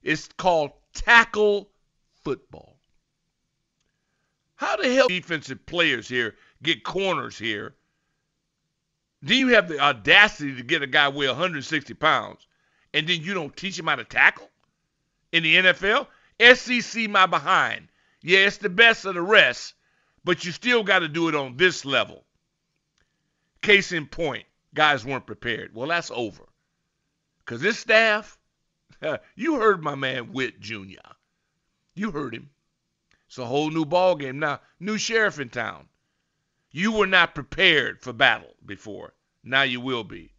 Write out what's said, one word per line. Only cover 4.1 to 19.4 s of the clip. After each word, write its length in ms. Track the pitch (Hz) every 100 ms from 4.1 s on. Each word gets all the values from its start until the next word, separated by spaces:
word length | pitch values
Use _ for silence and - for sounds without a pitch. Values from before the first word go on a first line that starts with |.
| _ _ _ _ _
How 200 | 330 659
the 160 | 311
hell 140 | 254 254
defensive 560 | 180 156 165 131 131 -
players 420 | 170 165 123 107
here 280 | 123 117 - _ _
get 220 | 147 139
corners 520 | - 175 196 160 120 104
here? 360 | 113 104 107 _ _ _ _ _ _ _ _ _ _ _ _ _ _ _
Then 160 | 139 240
you 100 | 262
have 200 | 226 175
the 100 | 151
audacity 800 | 143 127 104 185 208 - 147 131
to 60 |
get 200 | 120 160
a 40 | 139
guy 220 | 143 143
weigh 180 | 139 139
a 80 |
hundred 300 | 123 180 156
sixty 300 | 123 156 -
pounds, 520 | - 151 135 98 - _ _ _ _ _
and 140 | 147 156
then 140 | 175
you 120 | 156
don't 220 | 196 143 -
teach 220 | 190 170
him 80 | 160
how 100 | 139
to 80 |
tackle 460 | 113 117 147 - 302 _ _ _ _ _ _ _ _
in 100 | 165
the 140 | 160 170
N 100 | 185
F 160 | 175
L? 260 | 196 240 - _ _ _
S 280 | 233 247 -
E 100 | 247
C 260 | - 220 220
my 200 | 202 185
behind. 640 | 170 143 185 127 104 82 _ _ _
Yeah, 180 | 151 185
it's 180 | 196 196
the 100 | 202
best 360 | 180 233 226
of 100 | 190
the 80 | 180
rest, 520 | 175 214